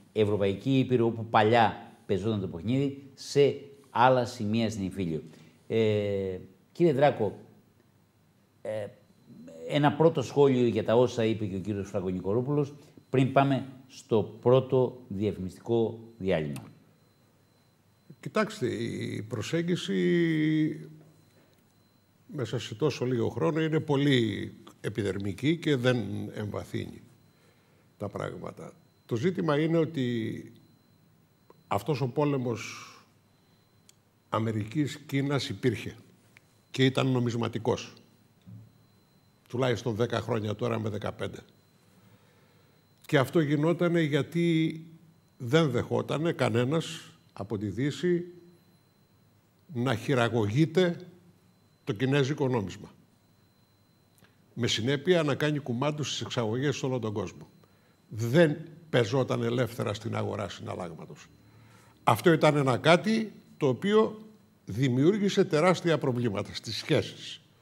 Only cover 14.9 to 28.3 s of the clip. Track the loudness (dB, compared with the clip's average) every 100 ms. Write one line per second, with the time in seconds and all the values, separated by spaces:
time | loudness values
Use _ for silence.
14.9 | -4 -10 -4 -2 -4 -8 -10 -2 0 0
15.9 | -4 -16 -6 -2 0 -2 -8 -12 -20 _
16.9 | _ _ _ _ _ _ _ _ _ _
17.9 | _ -20 -16 -4 -2 -2 -2 -4 -2 -6
18.9 | -6 -6 -6 -6 -8 -4 -2 -2 -2 -2
19.9 | 0 2 2 2 2 2 2 0 -4 -12
20.9 | -20 -20 _ _ _ _ _ _ _ _
21.9 | _ _ _ -14 -8 -6 -6 -8 -2 -2
22.9 | 0 -2 0 -2 0 -2 0 0 0 0
23.9 | 2 4 4 2 -2 -8 -14 -20 -12 -8
24.9 | -4 -4 -2 -6 -2 -2 0 0 2 2
25.9 | 0 -2 -6 -8 -8 -8 -8 -6 -8 -8
26.9 | -12 -20 _ _ _ _ _ _ _ _
27.9 | _ -10 -6 -8